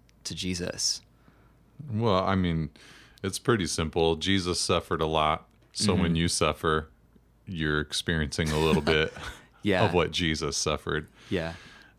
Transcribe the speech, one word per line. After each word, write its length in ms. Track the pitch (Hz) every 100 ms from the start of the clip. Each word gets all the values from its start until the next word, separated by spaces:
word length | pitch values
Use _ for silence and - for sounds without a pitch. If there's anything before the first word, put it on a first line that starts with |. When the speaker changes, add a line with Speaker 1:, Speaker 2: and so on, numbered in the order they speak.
| _ _
Speaker 1:
to 100 | - 87
Jesus? 680 | 92 87 87 - - - - _ _ _ _ _ _ - -
Speaker 2:
Well, 320 | 107 117 92
I 120 | 92 95
mean, 340 | 90 82 78 - - - - -
it's 160 | 95 -
pretty 280 | - 113 85
simple. 480 | - 80 85 82 82
Jesus 440 | 87 98 90 85
suffered 420 | - 87 - 82
a 40 | 80
lot. 420 | 80 78 78 - _ _
So 200 | - 107
when 140 | 92 87
Speaker 1:
Mm-hmm. 40 | 80
Speaker 2:
you 120 | 82
suffer, 640 | - 78 76 85 78 76 _ _ - _ _ -
you're 340 | 87 78 76
experiencing 680 | 69 - - 80 73 - 78
a 60 | 76
little 220 | 80 78
bit 320 | 73 78 78 - - -
Speaker 1:
<laughs> 240 | - _
Yeah. 200 | 104 92
Speaker 2:
of 100 | 107
what 180 | 87 80
Jesus 440 | 78 85 78 76 -
suffered. 520 | 78 76 - 76 78 - -
Speaker 1:
Yeah. 240 | 92 82 82 - - -